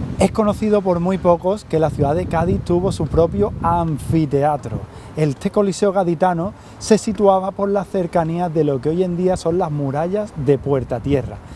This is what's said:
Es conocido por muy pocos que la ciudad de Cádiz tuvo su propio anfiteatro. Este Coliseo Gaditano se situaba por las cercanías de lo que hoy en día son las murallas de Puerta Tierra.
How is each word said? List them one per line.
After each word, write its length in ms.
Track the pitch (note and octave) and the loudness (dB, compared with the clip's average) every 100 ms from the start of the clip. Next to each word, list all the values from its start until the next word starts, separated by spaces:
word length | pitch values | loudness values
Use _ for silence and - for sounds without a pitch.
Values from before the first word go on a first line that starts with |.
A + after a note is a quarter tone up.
| - - | -6 0
Es 120 | F#3+ | 0
conocido 520 | - G#3 F#3+ G#3+ G#3 | 2 0 0 2 2
por 180 | F#3+ F3 | 2 0
muy 180 | F3 F#3+ | 0 2
pocos 460 | F3 E3+ F3+ G#3 | 2 2 2 -4
que 160 | - D#3+ | -2 0
la 100 | D#3 | 0
ciudad 240 | - C#3 | 0 0
de 120 | D#3+ F#3 | 0 -2
Cádiz 340 | E3 F3 G3 | 0 0 0
tuvo 280 | - F3 F#3+ | 0 0 0
su 140 | - D#3 | -2 -2
propio 440 | D#3 E3 G3+ G#3 - | 2 2 2 -2 0
anfiteatro. 1160 | E3 F3 E3 C#3+ - E3 D3+ C#3 D3 D3 A#2 G#2+ - - - - | 0 0 0 -2 0 0 2 2 2 0 -4 -8 -10 -16 -10 -2
Este 340 | D3+ C3 G3+ | -2 0 -2
Coliseo 420 | G#3 G3+ E3+ G3+ | 0 0 2 2
Gaditano 640 | F#3+ F3 E3 F#3 F3 F3 - - - | 2 0 2 2 0 -4 -8 -20 -6
se 180 | - G#3+ | 2 2
situaba 540 | - G3 G3+ F#3+ F#3+ | 2 2 4 4 0
por 180 | F#3+ G3+ | -4 -2
las 200 | G3+ F3+ | -2 -2
cercanías 680 | G3 E3+ F3 D#3+ E3+ F3 | -4 0 0 0 -2 -2
de 100 | D#3+ | 0
lo 160 | D3 C3+ | 0 0
que 100 | C#3+ | 0
hoy 120 | E3+ | 0
en 140 | F#3 E3+ | 0 0
día 200 | F3+ F3+ | 0 0
son 220 | E3 F3 | 0 0
las 120 | E3+ | -2
murallas 640 | D3 C#3 C#3 F3 G3+ G#3 - | -2 -2 -2 -2 -4 -6 -4
de 200 | C3 C3+ | 2 2
Puerta 420 | C3+ C#3 A#2+ B2 | 2 -2 -2 -4
Tierra. 360 | C#3 C#3 - G#2+ - | 0 0 -2 -10 -16